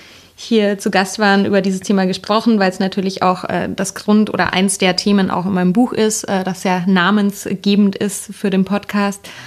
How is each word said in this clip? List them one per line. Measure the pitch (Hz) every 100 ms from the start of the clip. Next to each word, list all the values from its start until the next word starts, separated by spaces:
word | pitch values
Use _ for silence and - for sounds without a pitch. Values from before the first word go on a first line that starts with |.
| - - -
hier | - - 220 202 202
zu | 220
Gast | 185 190 -
waren, | 202 196
über | - 202
dieses | 190 190
Thema | - 196
gesprochen, | 185 185 - 214 233 220
weil | 185
es | 180
natürlich | 190 202 190 190
auch, | 185 180
äh, | - 175 -
das | - 190
Grund- | - - 214 208
oder | 190 175
eins | 185 196 -
der | 185 180
Themen | 208 202 190
auch | 180
in | 185
meinem | 185 180
Buch | 180 254
ist, | - 220 214
äh, | - 190
das | 185 180
ja | 196 185
namensgebend | 175 190 175 208 202 196 196 196 202 202 202
ist | - 208 - -
für | - 202
den | 190
Podcast. | 185 202 - 208 202 196 - -